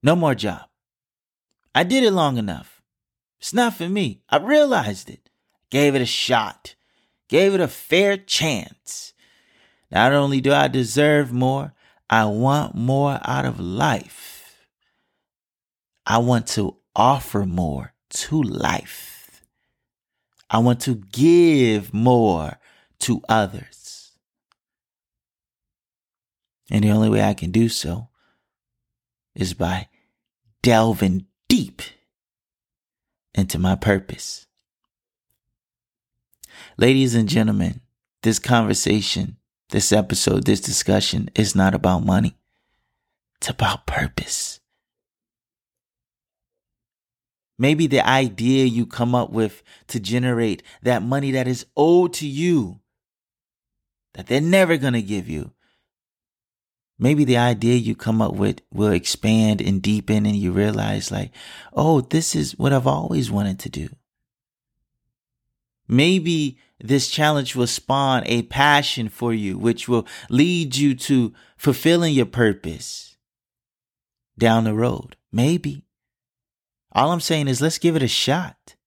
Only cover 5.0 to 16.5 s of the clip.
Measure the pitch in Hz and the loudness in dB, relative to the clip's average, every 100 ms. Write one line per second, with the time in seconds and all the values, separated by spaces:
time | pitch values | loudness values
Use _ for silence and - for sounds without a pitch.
5 | - - _ _ _ _ _ 131 143 139 | -12 -20 _ _ _ _ _ 0 2 2
6 | 123 - - 123 107 - - _ _ _ | -2 -4 0 0 0 -8 -20 _ _ _
7 | _ _ _ 151 196 196 175 - - 170 | _ _ _ 2 2 2 -2 -4 -2 2
8 | 202 196 196 - 160 120 - - - - | 2 0 _ -4 -2 -4 -8 -18 -16 -16
9 | - _ _ _ _ _ _ _ _ - | -16 _ _ _ _ _ _ _ _ 2
10 | 117 143 143 135 131 143 139 127 117 117 | 2 4 2 0 2 2 2 0 -2 2
11 | 147 147 135 123 127 135 147 _ _ _ | 2 2 0 -2 -2 -2 -8 _ _ _
12 | _ 113 107 104 127 143 151 - 120 135 | _ 2 2 2 2 0 -2 -4 -2 0
13 | 143 135 - 135 131 113 87 95 151 110 | 0 -4 -4 -4 -4 -6 -8 -2 -2 -2
14 | - - - - - _ _ _ _ _ | -6 -20 -20 -20 -20 _ _ _ _ _
15 | _ _ _ _ _ _ _ _ _ _ | _ _ _ _ _ _ _ _ _ _
16 | - 113 120 123 110 | -2 0 2 0 0